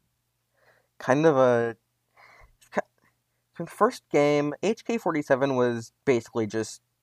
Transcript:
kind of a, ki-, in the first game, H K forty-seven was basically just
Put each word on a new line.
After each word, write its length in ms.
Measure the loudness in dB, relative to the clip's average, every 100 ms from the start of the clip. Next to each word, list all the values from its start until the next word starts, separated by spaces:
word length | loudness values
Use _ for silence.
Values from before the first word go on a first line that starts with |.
| _ _ _ _ _ _ _ _ _ -8
kind 280 | -2 2 4
of 120 | 4
a, 400 | 4 2 -2 -8 _ _ _ _ -20 -20 -20 _ _
ki-, 80 | -8 -8 _ _ _ _ _ _ -16
in 60 | -10
the 60 |
first 320 | 0 0 0 _
game, 420 | 2 2 2 -2 -2
H 200 | -4 -4
K 140 | -4 -4
forty-seven 580 | -4 -2 0 0 0 2
was 380 | 0 -2 -8 _
basically 440 | 0 0 -2 -6 -4
just 340 | -4 -6 -10 _ _